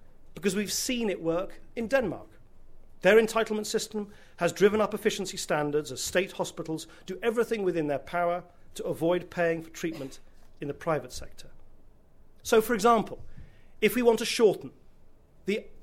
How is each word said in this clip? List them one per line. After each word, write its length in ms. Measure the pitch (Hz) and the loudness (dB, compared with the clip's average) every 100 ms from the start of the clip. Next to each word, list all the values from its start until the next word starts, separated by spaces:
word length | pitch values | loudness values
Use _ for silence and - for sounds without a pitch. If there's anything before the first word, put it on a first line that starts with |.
| - - - | -20 -20 -18
because 200 | - 202 | -4 -2
we've 160 | 185 202 | -2 -2
seen 380 | - - 247 220 | -2 -2 0 0
it 140 | 175 | -2
work 400 | 165 170 196 - - - | 0 -2 -2 -8 -12 -8
in 100 | 226 | 0
Denmark. 420 | 269 214 113 92 - - - - - - - | 2 2 -4 -10 -20 -20 -20 -18 -18 -18 2
Their 180 | 185 220 | 6 8
entitlement 460 | 220 220 220 214 | 6 2 0 -2
system 440 | 208 208 - 214 202 - - - | -2 -4 -4 -6 -8 -12 -16 -2
has 160 | 175 | 0
driven 300 | 170 196 214 | 6 4 6
up 100 | 202 | 0
efficiency 460 | 208 214 202 190 190 | 0 0 0 -4 -6
standards 520 | - 160 147 147 131 | -2 0 2 0 -2
as 100 | 127 | -6
state 300 | - 185 175 | -2 0 0
hospitals 540 | - 175 - 160 156 - - - | -2 -6 -6 -8 -8 -8 -14 -12
do 120 | 185 | -4
everything 400 | 233 233 220 220 | 0 0 0 0
within 240 | 185 165 151 | 0 0 0
their 140 | 139 | -2
power 420 | - 175 175 175 175 - - | -2 -2 0 -2 -6 -18 -16
to 100 | - | -8
avoid 460 | 208 127 160 180 175 | -6 0 2 2 -2
paying 320 | - 170 165 | 0 0 0
for 80 | 160 | -6
treatment 480 | - 175 160 135 - - - - - | -8 -8 -6 -10 -12 -18 -20 -20 -10
in 80 | 143 | -8
the 60 | |
private 400 | 143 170 151 127 | -6 -2 -2 -4
sector. 340 | - - - - - - - - - - - - - | -10 -12 -14 -16 -16 -18 -20 -20 -20 -20 -20 -20 -16
So, 180 | - 226 | 2 4
for 100 | 220 | 4
example, 460 | 233 226 226 - - - - - - - - | 4 6 4 2 -6 -12 -12 -14 -18 -20 0
if 120 | 208 | 2
we 60 | 240 | 4
want 200 | 233 226 | 4 4
to 40 | |
shorten 460 | 233 - 220 - 135 - - - - - - - | 2 4 6 4 -4 -16 -20 -20 -20 -20 -20 -10
the 220 | - - - - | -4 -4 -4 -16